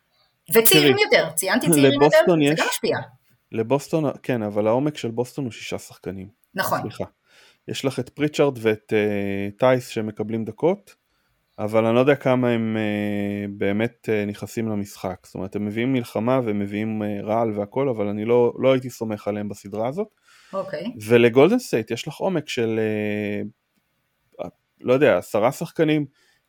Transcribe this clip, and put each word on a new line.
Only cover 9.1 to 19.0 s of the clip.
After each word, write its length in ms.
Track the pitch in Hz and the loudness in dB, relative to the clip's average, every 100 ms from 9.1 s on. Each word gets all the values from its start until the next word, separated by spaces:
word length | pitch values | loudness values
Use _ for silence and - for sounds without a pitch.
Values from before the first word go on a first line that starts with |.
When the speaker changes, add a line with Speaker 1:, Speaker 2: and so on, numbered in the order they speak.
| 101 101 98 101 101 | 0 -2 -4 -6 0
Speaker 2:
טייס 300 | 127 131 123 | 2 2 0
שמקבלים 580 | - 107 - 107 113 110 | -6 -6 -6 -6 -6 -6
דקות, 500 | - 156 202 _ _ _ _ _ _ _ - | -2 -2 -2 _ _ _ _ _ _ _ -8
אבל 260 | 107 110 113 | -2 2 4
אני 100 | 120 | 4
לא 40 | |
יודע 160 | 131 139 | 4 4
כמה 340 | 135 127 123 | 2 2 2
הם, 280 | 117 113 110 | 0 0 -2
אה, 680 | 107 104 104 104 101 101 101 | -2 -2 -2 -4 -4 -4 -8
באמת, 600 | 101 98 101 117 - - | -4 -2 0 -2 -4 -4
אה, 160 | 107 104 | -2 -2
נכנסים 440 | 104 104 - 113 | -6 -10 -6 -4
למשחק. 480 | 104 101 - 95 90 - | -4 -6 -8 -10 -10 -12
זאת 100 | 95 | -12
אומרת, 200 | 95 101 | -8 -6
הם 100 | 104 | -6
מביאים 280 | 107 120 | -4 -2
מלחמה 460 | 131 117 113 113 131 117 | -2 -2 -4 0 0 0
והם 140 | 104 | -2
מביאים, 440 | 101 104 110 110 | -4 -4 -6 -4
אה, 180 | 104 101 | -6 -6
רעל 360 | 101 110 117 104 | -2 -2 -2 -4
והכל, 300 | 101 - 139 | -6 -4 -4
אבל 180 | 110 104 | -2 -4
אני 180 | 104 110 | -4 0
לא, 280 | 123 117 - | 2 2 0
לא 120 | 127 | 0
הייתי 160 | 135 127 | 0 -2
סומך 380 | - | -8